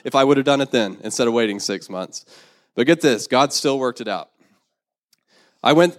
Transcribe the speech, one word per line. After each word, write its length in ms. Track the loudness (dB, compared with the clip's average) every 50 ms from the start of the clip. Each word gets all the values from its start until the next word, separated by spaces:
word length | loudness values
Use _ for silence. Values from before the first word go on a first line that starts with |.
| _
if 120 | -2 2
I 80 | 2 4
would 120 | 4 4
have 100 | 2 2
done 140 | 0 0 0
it 120 | 0 0 0
then 260 | -2 -2 -2 -6 -10 -12
instead 240 | -10 -4 -2 -2 0
of 60 | 0
waiting 260 | 0 0 -2 -4 -6
six 280 | -6 -8 -8 -8 -10 -12
months. 360 | -10 -10 -10 -10 -12 -20 -20 _ -20 -20 -20 _ _ _ _ _ _
But 120 | -2 2
get 160 | 2 2 2 2
this, 240 | 0 0 0 -4
God 260 | -2 0 0 0 0 -2
still 260 | -2 -2 -2 -2 0
worked 220 | -2 -4 -4 -6
it 80 | -8 -8
out. 220 | -8 -8 -8 _ _ _ _ _ _ _ _ _ _ _ _ _ _ _ _ _ _ _ _ _ _ _ _ _ _ _ 0
I 100 | 2 4
went, 260 | 6 4 4 2